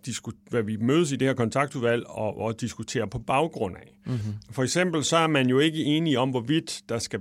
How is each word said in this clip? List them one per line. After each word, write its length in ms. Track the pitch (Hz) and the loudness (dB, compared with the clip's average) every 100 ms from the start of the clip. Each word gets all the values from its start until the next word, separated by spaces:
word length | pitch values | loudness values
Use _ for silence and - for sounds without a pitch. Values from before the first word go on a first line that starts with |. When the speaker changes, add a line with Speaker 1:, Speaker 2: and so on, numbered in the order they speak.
| - | -8
Speaker 1:
disku-, 440 | 113 - 110 - | -10 -10 -14 -4
hvad 140 | 120 | -2
vi 140 | 104 110 | -2 0
mødes 340 | 117 151 170 | 2 2 2
i 40 | 135 | 2
det 120 | 131 | 0
her 80 | 123 | 2
kontaktudvalg 680 | 117 135 143 143 117 117 113 | 0 0 -2 0 2 2 -2
og, 300 | - 107 101 | -6 -4 -2
og 240 | 107 110 | -4 -2
diskuterer 440 | 120 - 113 131 104 | -6 -6 -6 -4 -4
på 140 | 123 | -6
baggrund 560 | 113 135 165 - 107 90 | -2 0 0 0 -4 -4
af. 180 | - - - | -14 -14 -6
Speaker 2:
Mhm. 140 | 123 107 104 - | -4 -4 -8 -8
Speaker 1:
For 120 | 123 | -2
eksempel 400 | 131 170 185 160 | 0 2 2 0
så 140 | 131 165 | 2 4
er 100 | 160 | 4
man 220 | 147 127 | 4 4
jo 100 | 127 | 4
ikke 240 | 160 160 | 4 2
enige 360 | 131 151 165 127 | 0 2 2 2
om, 100 | 131 | 2
hvorvidt 520 | 127 113 160 160 - - | 0 0 0 -2 -8 -6
der 100 | 113 | -6
skal 200 | - 110 | -4 -6